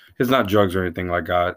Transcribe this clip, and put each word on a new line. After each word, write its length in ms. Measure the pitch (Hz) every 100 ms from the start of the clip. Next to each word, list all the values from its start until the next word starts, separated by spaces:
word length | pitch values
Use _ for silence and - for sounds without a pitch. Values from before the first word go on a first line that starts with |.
| - -
it's 120 | 127
not 180 | 135 98
drugs 280 | 104 98 92
or 80 |
anything 260 | 90 85 90
like 160 | 87 85
God, 300 | 87 87